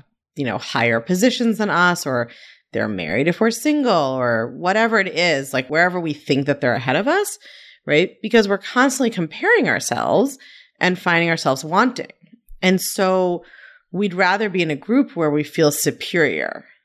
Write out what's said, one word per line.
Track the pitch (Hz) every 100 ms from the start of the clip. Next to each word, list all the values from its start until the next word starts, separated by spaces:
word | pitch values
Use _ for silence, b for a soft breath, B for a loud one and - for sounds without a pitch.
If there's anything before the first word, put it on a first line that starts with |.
| - _ _ -
you |
know, | 131 95
higher | - 127 117 113
positions | 117 180 247 240 233 220
than | 208
us, | 160 180 175 143
or | 123 117 B B B _
they're | 110 107
married | 98 80 101 156
if | 175
we're | 226
single, | 226 302 302 247
or | 175 139 131 123 113 120 131
whatever | 175 208 226 220
it | 190
is, | 151 175 139 139
like, | 131 131
wherever | 156 180 180
we | 160
think | 147 - 139 143
that | 139
they're | 127
ahead | 117 123
of | 143 226
us, | 370 403 - B B B B -
right? | 147 175 -
Because | 220 233 202
we're | 196
constantly | - 254 277 262 247
comparing | 190 160 - 381 453 202
ourselves | 101 - - 58 139 269 - B B B B
and | 180 180
finding | 185 170 170
ourselves | 165 151 135
wanting. | 156 180 254 247 - - _ - - -
And | 185 185
so | - - 190 185 185 175 B B B B B
we'd | 175 202
rather | 175 180 202 214
be | 180
in | 160
a | 147
group | - 254 240 170
where | 156
we | 147
feel | 143 - 151
superior, | 147 156 123 - 180 147 78 64 - - _